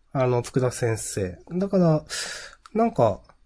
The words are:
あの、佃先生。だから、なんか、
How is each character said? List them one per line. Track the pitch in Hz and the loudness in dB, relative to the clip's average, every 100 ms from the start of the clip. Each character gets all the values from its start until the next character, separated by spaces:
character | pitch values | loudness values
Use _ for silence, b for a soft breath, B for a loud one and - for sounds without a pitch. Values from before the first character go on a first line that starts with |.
| _ | _
あ | 135 127 | 0 2
の、 | 123 | 0
佃 | - 135 123 | 0 0 0
先 | - 120 110 | 0 -2 -2
生。 | - - 92 87 - | -4 -4 -4 -6 -8
だ | 175 196 | -4 0
か | 196 | 4
ら、 | 170 156 - B B B B B - | 4 4 0 B B B B B -6
な | 214 226 | 0 0
ん | |
か、 | - 113 - - _ | 2 2 0 -8 _